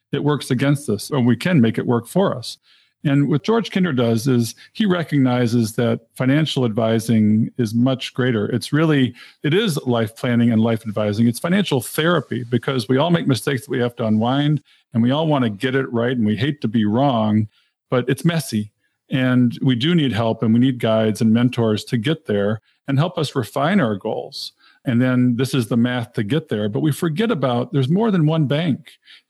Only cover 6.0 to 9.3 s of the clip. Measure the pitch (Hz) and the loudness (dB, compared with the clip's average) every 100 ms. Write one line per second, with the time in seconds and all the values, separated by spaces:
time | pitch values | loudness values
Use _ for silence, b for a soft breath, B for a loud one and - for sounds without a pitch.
6 | _ - 131 143 151 143 123 107 113 113 | _ -4 0 2 2 0 -2 0 0 0
7 | 110 113 107 107 117 - 113 117 131 127 | 2 2 4 2 0 -2 -2 0 0 0
8 | - - 127 113 104 120 - 143 160 143 | -6 -2 0 0 -2 -4 -2 0 2 2
9 | 127 B B | 0 B B